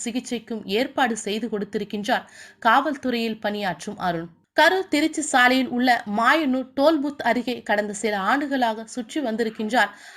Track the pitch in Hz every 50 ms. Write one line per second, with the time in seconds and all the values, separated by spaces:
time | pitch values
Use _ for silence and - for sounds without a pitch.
0 | - 240 208 254 247 - 247 226 226 - 233 214 196 190 190 220 269 294 - 302
1 | 269 233 226 220 - 202 202 220 240 220 220 202 208 - - 214 202 208 - 208
2 | 202 233 240 190 - - - - - - - _ - 233 226 269 277 311 269 -
3 | - 254 240 233 226 226 214 220 - 208 208 208 202 185 165 160 - 208 202 -
4 | - 180 170 165 170 170 - _ _ _ - - 302 339 370 381 370 - - 294
5 | 302 311 311 320 302 - - 247 247 247 262 262 262 - 247 240 254 254 240 -
6 | - 208 202 220 233 254 294 330 311 262 254 262 254 - - 277 277 311 330 294
7 | 269 294 285 - - 233 233 247 233 254 240 233 - - 214 208 208 208 202 -
8 | - 220 208 196 190 208 254 285 302 277 277 262 247 226 220 220 220 220 - 254
9 | 233 - - 320 277 226 220 220 233 220 220 - 220 214 233 240 208 196 - -
10 | - - -